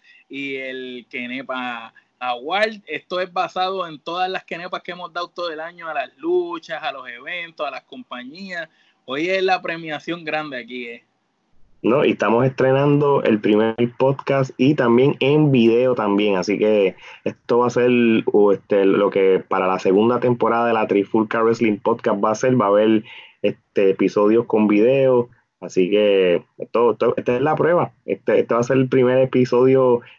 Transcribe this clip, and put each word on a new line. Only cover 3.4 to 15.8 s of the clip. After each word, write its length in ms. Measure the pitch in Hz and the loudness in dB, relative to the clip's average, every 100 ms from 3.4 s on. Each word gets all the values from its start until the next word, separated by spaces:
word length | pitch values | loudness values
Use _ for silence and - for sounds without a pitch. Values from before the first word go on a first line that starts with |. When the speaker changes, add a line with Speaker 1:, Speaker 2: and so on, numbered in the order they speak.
| 170 185 185 190 170 | -6 -4 -4 -4 -8
Speaker 1:
en 120 | 147 | -12
todas 320 | - 180 185 | -10 -6 -6
las 120 | 185 | -6
kenepas 380 | - 170 180 185 | -10 -14 -10 -12
que 100 | - | -12
hemos 200 | 180 175 | -14 -12
dado 160 | 165 175 | -10 -10
todo 220 | - 175 | -10 -10
el 100 | 156 | -10
año 260 | 165 175 165 | -14 -14 -10
a 60 | |
las 240 | 147 127 135 | -8 -10 _
luchas, 680 | 165 180 170 170 - 156 | -4 -2 -2 -10 -12 -10
a 80 | 151 | -8
los 160 | 135 127 | -10 -14
eventos, 600 | 120 147 180 170 165 143 | -16 -12 -12 -12 -10 -10
a 40 | |
las 120 | - | -10
compañías. 880 | _ 127 - 123 123 170 196 175 160 _ _ _ | _ -20 -14 -14 -14 -16 -14 -12 -14 _ _ _
Hoy 240 | - 139 175 | -10 -6 -4
es 140 | 190 | -2
la 180 | 190 185 | 0 -2
premiación 640 | 175 165 160 147 165 170 | -4 -10 -10 -12 -10 -10
grande 340 | 156 156 151 127 | -8 -8 -8 -12
aquí, 280 | 117 123 117 | -12 -14 -14
¿eh? 180 | 117 _ _ _ _ _ _ - _ | -16 _ _ _ _ _ _ -20 _
Speaker 2:
No, 240 | 104 139 - | 0 2 2
y 60 | |
estamos 340 | - 104 113 131 | 0 0 2 0
estrenando 760 | 131 131 135 143 143 143 139 | 0 0 2 2 2 2 2
el 160 | - 107 | 2 0
primer 380 | 104 107 113 113 120 - | 2 2 2 0 -4 0
podcast 520 | 131 135 - 139 131 - | 0 0 -2 -2 -2 0
y 180 | 131 | 0
también 420 | 151 123 117 139 - | 2 4 4 4 2
en 320 | 135 151 147 | 2 4 4
video 420 | 131 113 117 | 4 4 4